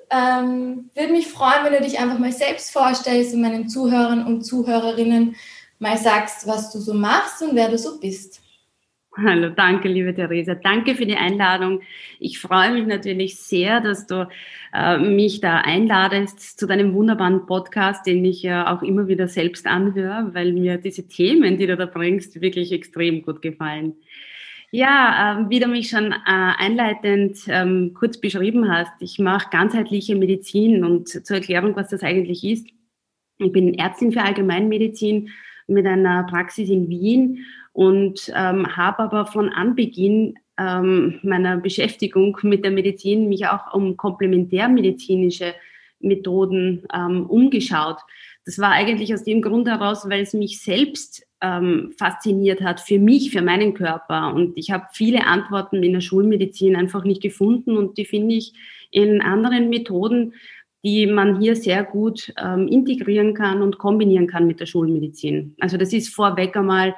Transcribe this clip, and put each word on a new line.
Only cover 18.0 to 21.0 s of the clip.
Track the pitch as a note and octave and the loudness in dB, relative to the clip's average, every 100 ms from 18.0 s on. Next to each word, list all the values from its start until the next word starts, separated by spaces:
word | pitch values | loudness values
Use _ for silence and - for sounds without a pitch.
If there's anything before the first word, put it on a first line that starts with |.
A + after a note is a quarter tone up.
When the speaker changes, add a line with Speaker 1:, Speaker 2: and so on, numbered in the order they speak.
| F#3 | -2
Speaker 2:
den | F3+ F#3 | 0 2
ich | F3+ | 0
ja | F3+ F3 F3 F3+ | -2 -2 -2 -2
auch | |
immer | - G3 F#3+ | -2 -2 0
wieder | F#3 F3+ | -2 -2
selbst | F3+ E3+ F3 G3+ | -2 -4 -4 -2
anhöre, | F3+ G3 G3 F#3+ G#3+ G#3+ | 0 0 -2 -4 -6 -6
weil | F3 F3 | -4 -2
mir | F3 F3+ F3+ | 0 0 -2
diese | F#3+ F#3 | -6 -10